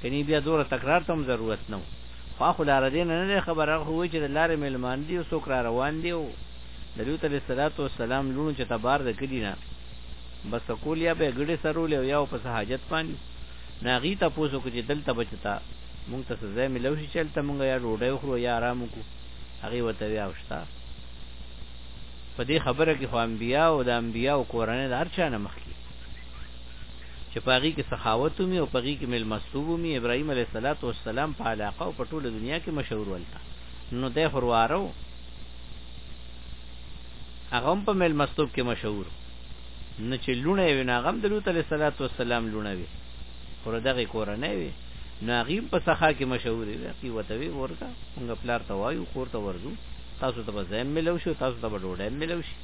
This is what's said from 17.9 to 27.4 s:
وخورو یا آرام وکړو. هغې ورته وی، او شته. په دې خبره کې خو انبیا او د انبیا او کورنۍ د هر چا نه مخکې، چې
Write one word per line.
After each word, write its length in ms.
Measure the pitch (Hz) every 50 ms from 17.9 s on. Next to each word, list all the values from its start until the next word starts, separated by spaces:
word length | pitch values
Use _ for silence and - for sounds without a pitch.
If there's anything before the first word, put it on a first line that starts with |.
| 110 107 120 127
وخورو 260 | 135 131 139 139 127 120
یا 180 | 120 120 120
آرام 220 | 117 117 123 123 123
وکړو. 220 | 120 113 - 110 - - - - - - - - - - - -
هغې 180 | - 104 117 123
ورته 220 | 120 113 107 - 107
وی، 120 | 107 107 107
او 140 | 101 95 80 -
شته. 180 | - - - 78 85 - - - - - - - - - - - - - - - - - - - - - - - - - - - - - - - - - -
په 60 | - 120
دې 140 | 127 151 160 -
خبره 260 | 131 123 143 160 160 156
کې 120 | 131 135 113
خو 60 | 123 117
انبیا 460 | 117 113 113 107 117 120 127 147 165
او 160 | 165 160 139
د 80 | 127 123 120 120
انبیا 320 | 117 117 110 117 120 139 147
او 100 | 139 120
کورنۍ 420 | - - 117 113 110 113 127 135 131
د 60 | 123 131
هر 80 | 165 175 -
چا 120 | 185 175 147
نه 100 | 120 104
مخکې، 340 | 101 101 - - - - - - - - - - - - - - - - - - - - - - - - - - - - - - - - - - - -
چې 80 | - 113